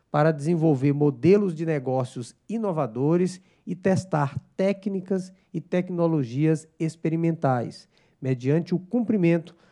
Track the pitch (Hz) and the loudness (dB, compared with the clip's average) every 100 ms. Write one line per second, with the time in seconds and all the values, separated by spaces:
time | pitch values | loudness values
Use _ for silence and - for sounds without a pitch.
0 | _ 147 156 151 143 175 160 139 143 143 | _ 0 2 2 0 2 2 2 2 2
1 | 147 123 151 202 202 156 165 151 131 131 | 0 2 4 4 4 -2 -4 -4 -2 -2
2 | - - 117 - - 226 214 160 131 110 | -4 -8 -14 -14 -10 -6 -4 -2 -4 -2
3 | 139 170 180 185 _ _ - 180 196 190 | 0 2 0 -4 _ _ -12 -4 0 0
4 | - 151 143 - - - 190 196 214 196 | 0 -2 -2 -4 -10 -2 -2 -2 -4 -6
5 | 180 190 185 - _ 170 - 180 180 175 | -4 -4 -6 -14 _ -12 -4 -2 -2 0
6 | 170 160 123 123 156 156 - - 160 - | 2 2 -2 0 2 2 -2 -6 -6 -4
7 | 165 165 165 165 139 127 113 - - _ | -4 0 0 0 0 0 -2 -10 -20 _
8 | _ _ 131 131 123 156 165 180 185 240 | _ _ -4 -2 0 0 0 -4 -2 -4
9 | 233 214 170 170 165 - _ | 0 2 4 2 0 -16 _